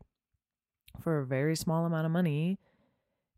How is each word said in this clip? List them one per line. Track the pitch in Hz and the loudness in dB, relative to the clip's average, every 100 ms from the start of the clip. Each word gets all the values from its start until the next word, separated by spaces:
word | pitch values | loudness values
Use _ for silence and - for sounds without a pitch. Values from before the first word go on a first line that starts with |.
| - _ _ _ _ _ _ _ _ - | -20 _ _ _ _ _ _ _ _ -8
for | - 151 | -2 -2
a | 131 | 0
very | 131 151 160 | 0 0 0
small | - 165 170 | 0 0 0
amount | 160 160 | 0 0
of | |
money, | 165 175 147 170 190 _ _ _ _ _ _ _ | 2 2 2 0 -2 _ _ _ _ _ _ _